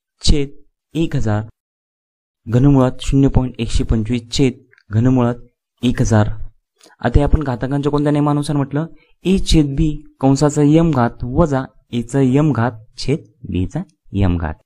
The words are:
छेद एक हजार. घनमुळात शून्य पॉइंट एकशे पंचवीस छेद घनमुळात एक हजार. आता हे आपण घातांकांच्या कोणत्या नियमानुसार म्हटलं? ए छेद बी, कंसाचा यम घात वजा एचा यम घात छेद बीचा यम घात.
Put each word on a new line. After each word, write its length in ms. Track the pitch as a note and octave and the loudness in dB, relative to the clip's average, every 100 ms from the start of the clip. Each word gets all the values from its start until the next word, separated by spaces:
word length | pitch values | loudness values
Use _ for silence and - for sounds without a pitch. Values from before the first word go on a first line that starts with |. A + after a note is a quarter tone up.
| _ _ | _ _
छेद 260 | - D3+ C#3 - - _ _ D3+ | 2 2 2 -8 -20 _ _ -4
एक 220 | - C#3 | -2 -2
हजार. 260 | G#2+ G#2 A#2 _ _ _ _ _ _ _ _ _ - | -2 -2 -6 _ _ _ _ _ _ _ _ _ -4
घनमुळात 440 | A#2+ C#3+ C#3 B2+ - | 2 4 4 2 -2
शून्य 280 | - C#3 C3+ | -2 2 4
पॉइंट 260 | B2+ B2+ - | 2 -2 -6
एकशे 260 | A2+ - - | -2 -2 0
पंचवीस 380 | A#2 G#2+ B2 A2+ | -2 -2 -4 -6
छेद 200 | - C3+ - _ _ - | 0 0 -2 _ _ -6
घनमुळात 440 | G#2+ B2+ C3 A#2+ B2 - _ _ _ | 0 2 2 0 -4 -12 _ _ _
एक 180 | A#2+ A#2+ | -4 0
हजार. 280 | A2+ A2 G#2 - - _ _ _ _ _ | 2 2 0 -2 -8 _ _ _ _ _
आता 120 | B2 C3 | 0 2
हे 60 | |
आपण 200 | C#3+ D#3 | 2 0
घातांकांच्या 500 | C#3 A#2+ C3 C#3+ C#3+ | -2 -6 -4 -4 -2
कोणत्या 200 | D3 D3 | -2 0
नियमानुसार 440 | D3 D3 D3 D3 C#3+ | 0 0 -2 -2 -4
म्हटलं? 300 | C#3 C#3+ E3 - _ _ F3 | -4 -4 -8 -12 _ _ -2
ए 140 | F#3+ | 0
छेद 280 | - E3 C#3+ | 4 4 2
बी, 500 | C3+ D#3+ D3 - - | 0 -2 -4 -12 -2
कंसाचा 420 | C3+ C3+ D3+ D3 D3 | 0 2 2 2 4
यम 260 | D#3 E3 | 4 2
घात 340 | C#3 A#2 - B2 | 0 -2 -4 -6
वजा 400 | C3+ E3+ C3+ C3 _ - | 0 0 0 -6 _ -10
एचा 300 | A#2+ A#2 C3+ | -8 -4 0
यम 320 | C3+ C3 D#3 | 2 2 2
घात 200 | A#2 A#2 A2+ - - | 0 -2 -4 -18 -10
छेद 220 | - C#3 - _ - | -4 -4 -6 _ -8
बीचा 320 | F2 F#2 D#3 G3 _ - | -4 -4 -6 -10 _ -10
यम 240 | G2+ F#2+ F2 | -2 0 0
घात. 180 | D#2+ D#2+ | -4 -10